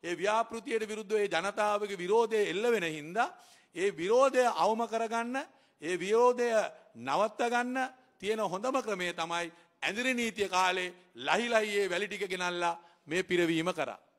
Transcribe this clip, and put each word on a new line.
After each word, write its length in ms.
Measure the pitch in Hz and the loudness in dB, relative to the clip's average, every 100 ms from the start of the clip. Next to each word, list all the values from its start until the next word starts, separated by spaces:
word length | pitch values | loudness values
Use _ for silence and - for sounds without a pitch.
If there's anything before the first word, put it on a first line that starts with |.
ඒ 100 | 170 170 | -6 -2
ව්‍යාපෘතියට 680 | 190 214 226 226 208 226 214 | 0 0 0 -6 -4 -4 -4
විරුද්ධව 300 | 214 202 214 | -6 -2 0
ඒ 100 | 202 | 2
ජනතාවගේ 720 | 165 190 208 208 208 208 196 | 0 -2 0 0 0 -2 -6
විරෝධය 420 | 175 220 226 220 196 | 0 2 4 2 0
එල්ල 160 | 170 240 | 0 0
වෙන 120 | 226 | 0
හින්දා 460 | 170 156 151 190 247 - - - _ 165 | 0 -6 -8 -4 -4 -4 -20 -20 _ -2
ඒ 140 | 196 | -2
විරෝධය 520 | 160 175 240 269 254 247 | -2 2 4 4 4 2
අවම 280 | 175 180 220 233 | 4 2 2 -2
කරගන්න, 480 | 226 226 233 233 262 311 _ _ _ | -2 -2 -4 -4 -6 -8 _ _ _
ඒ 160 | 151 180 | -6 -4
විරෝධය 520 | 185 220 247 240 240 226 180 - - | 2 4 6 4 2 2 0 -6 -20
නවත්ත 560 | 113 123 147 214 214 240 | -12 -2 0 0 0 0
ගන්න 280 | 240 247 254 262 - _ _ | 0 -2 -4 -6 -8 _ _
තියෙන 240 | 190 220 | -4 -2
හොඳම 420 | 202 180 240 262 | -2 -2 -2 -2
ක්‍රමය 320 | 226 196 180 | -2 -4 -4
තමයි 380 | 175 165 170 170 - _ _ | -4 -4 -4 -6 -10 _ _
ඇඳිරි 340 | 139 202 247 | -4 -2 -2
නීතිය 360 | 247 233 214 196 | 0 -2 -2 0
කාලේ 440 | 185 185 185 180 175 _ | 2 2 2 -4 -8 _
ලහි 360 | - 135 170 233 | -10 0 2 4
ලහි 200 | 226 214 202 | 2 2 0
ඒ 140 | 196 | 0
වැලි 180 | 175 202 | -2 -4
ටික 220 | 196 190 | -6 -6
ගෙනල්ලා 440 | 180 180 175 175 170 - _ | -4 -4 0 -2 -2 -10 _
මේ 200 | - 170 | -4 -4
පිරවීම 460 | 185 175 170 165 170 | 0 2 4 2 0
කරා. 260 | 165 131 101 _ | -2 -4 -6 _